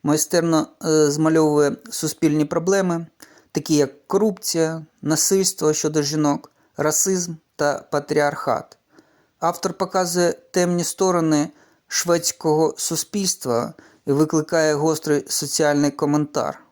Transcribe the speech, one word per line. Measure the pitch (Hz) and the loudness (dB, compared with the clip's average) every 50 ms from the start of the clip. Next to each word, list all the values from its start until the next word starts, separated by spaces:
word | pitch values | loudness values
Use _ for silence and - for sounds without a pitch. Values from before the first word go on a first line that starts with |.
майстерно, | - 151 151 151 - - - 170 165 170 160 156 151 - - _ - | 0 0 0 0 0 0 0 0 2 2 2 0 0 -2 -10 _ -2
е, | 165 156 156 151 147 | 0 4 4 4 2
змальовує | 143 151 156 160 160 160 156 151 147 147 147 143 - - - - | 2 0 0 2 4 4 4 4 4 2 2 2 0 -6 -12 -12
суспільні | - - 160 151 - _ 165 156 151 151 147 | -8 -6 -6 -6 -4 _ 0 0 2 2 0
проблеми, | 143 - 170 165 185 196 196 190 180 170 170 170 - _ _ - _ - - _ _ | 0 -2 -2 0 0 0 2 2 0 -2 -4 -6 -12 _ _ -20 _ -20 -20 _ _
такі | _ 151 147 - 156 | _ -6 -2 2 2
як | 147 139 135 - - _ | 2 2 2 -2 -16 _
корупція, | _ - - 214 220 196 - - - - 165 160 160 160 160 156 _ _ _ | _ 0 2 2 0 -2 -4 -8 -4 -2 0 0 -2 -2 -8 -12 _ _ _
насильство | - 147 156 151 - - 190 190 190 185 - - 160 156 | -2 -2 0 0 2 2 2 2 2 0 -2 0 0 0
щодо | 156 - - 151 156 156 | 0 0 -2 0 0 0
жінок, | 143 143 156 156 151 147 143 - - - _ _ _ _ _ | -2 0 -2 0 0 0 0 -2 -6 -14 _ _ _ _ _
расизм | - 147 151 151 - - 190 190 180 175 175 165 156 _ _ _ | -2 -2 0 0 0 0 0 -2 -2 -4 -6 -10 -14 _ _ _
та | - 151 147 139 - - _ | -2 -2 -2 -2 -2 -6 _
патріархат. | - 147 147 - 151 151 147 143 147 - - 139 117 - - _ - _ _ _ _ - _ _ _ _ _ _ _ _ - | -4 -4 -2 0 0 2 2 0 -2 -4 -2 -2 -2 -2 -4 _ -20 _ _ _ _ -20 _ _ _ _ _ _ _ _ -2
Автор | 170 175 - - 190 | -2 -2 -2 -6 -6
показує | 180 - 190 175 - 190 185 170 170 180 175 170 | -4 -4 -6 -2 -2 -2 -2 0 0 0 0 0
темні | - - _ _ - 190 180 175 175 175 165 | 0 -4 _ _ 0 0 2 2 0 0 -2
сторони | - - - 190 190 175 175 165 160 156 147 147 - - _ _ _ _ _ _ _ | -4 -2 0 0 2 2 2 2 2 2 2 0 -2 -6 _ _ _ _ _ _ _
шведського | - - - 175 170 170 165 - - _ - 160 151 156 160 151 - | -6 -4 0 2 0 0 0 -4 -8 _ -2 0 2 2 2 0 0
суспільства | - - - 170 160 - _ - 208 196 185 - - - 127 117 117 - - - - - - _ _ _ | -4 -6 -6 -4 -6 -6 _ -6 -4 -2 -2 -4 -4 -2 -2 0 0 -2 -4 -10 -16 -20 -20 _ _ _
і | - | 0
викликає | 139 143 156 151 - 156 151 - 170 165 156 156 151 | 2 2 2 2 2 -2 -2 0 0 2 2 2 2
гострий | 143 151 160 156 151 - 151 147 143 - - | 2 0 0 -2 -2 0 0 0 0 0 -4
соціальний | - - 151 139 - - 156 147 147 143 147 143 | -6 -6 -6 -4 -2 0 2 2 2 2 0 0
коментар. | 143 - 156 143 147 151 147 147 - 143 117 73 - - - _ | 0 -2 -2 0 0 0 -2 -2 -4 -4 -4 -4 -6 -10 -18 _